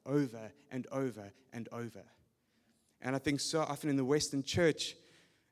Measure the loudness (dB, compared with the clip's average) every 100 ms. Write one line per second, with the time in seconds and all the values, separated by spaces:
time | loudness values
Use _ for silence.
0 | 2 2 2 -2 -14 -16 _ -8 -6 -2
1 | -2 -4 -12 -16 _ -12 -10 -8 -10 -12
2 | -20 _ _ _ _ _ _ _ _ _
3 | -2 -2 0 0 0 0 0 -2 0 2
4 | 4 2 2 -2 0 4 4 4 -2 -8
5 | -20 -20 _ _ _